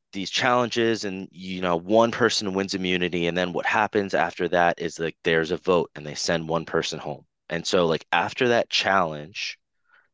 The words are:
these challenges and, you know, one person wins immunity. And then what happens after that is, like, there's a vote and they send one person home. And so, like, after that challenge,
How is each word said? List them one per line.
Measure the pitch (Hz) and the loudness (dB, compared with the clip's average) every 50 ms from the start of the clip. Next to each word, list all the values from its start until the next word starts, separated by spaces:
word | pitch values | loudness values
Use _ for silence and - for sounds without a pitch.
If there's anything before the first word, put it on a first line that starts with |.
| _ _ - | _ _ -10
these | 98 95 - | -10 -10 -6
challenges | - - - 131 123 123 123 113 - 117 117 113 113 104 107 | -4 0 2 2 2 2 2 0 0 0 2 2 0 0 -4
and, | 104 95 95 95 - | -6 -6 -8 -10 -12
you | - 80 92 92 92 92 | -14 -16 -10 -8 -6 -2
know, | 90 90 87 | 0 0 0
one | 85 87 90 107 113 113 117 | 0 0 2 4 4 4 4
person | 107 - 120 113 - - 110 98 92 | 4 2 2 2 2 2 -2 -2 -2
wins | 95 98 95 98 | -2 -2 -2 -2
immunity. | 95 92 90 92 90 90 87 80 90 85 | -2 -2 0 0 0 0 0 -2 0 0
And | 85 85 | 0 0
then | 90 90 90 85 | 0 -2 -2 -2
what | - - | -4 -4
happens | - - 113 107 101 - 110 101 95 90 | -2 0 0 0 0 0 -2 -2 0 0
after | - 80 85 - - 90 85 | 0 0 0 -2 -4 -4 0
that | 80 87 87 85 85 - | 2 4 4 4 2 0
is, | - 82 - - | -4 -8 -6 -4
like, | 82 82 - - _ | -6 -6 -6 -4 _
there's | 87 82 82 82 78 | 0 2 2 2 0
a | 87 78 | -2 -4
vote | - - 92 87 78 - _ | 0 2 2 2 2 0 _
and | 76 73 | -12 -12
they | 76 71 | -12 -8
send | - - - 87 82 80 80 | -6 -2 -2 0 -2 0 -2
one | 80 82 80 | -2 -4 -4
person | - - 82 78 - - 78 | 0 -2 -2 -2 -2 -6 -8
home. | - 80 71 67 - _ _ _ _ _ | -8 -10 -10 -12 -14 _ _ _ _ _
And | - 82 85 | -8 -6 -4
so, | - - 95 87 | 0 2 4 4
like, | 82 80 76 - _ - | 4 2 0 -2 _ 0
after | 85 85 - - - 131 123 | 0 0 0 0 0 2 2
that | 120 117 - - | 4 2 2 0
challenge, | - - - 107 95 98 90 80 78 73 73 80 101 - - - - - _ _ _ _ _ _ _ _ _ _ | 0 0 2 2 4 4 2 0 -2 -8 -12 -12 -10 -10 -10 -10 -10 -14 _ _ _ _ _ _ _ _ _ _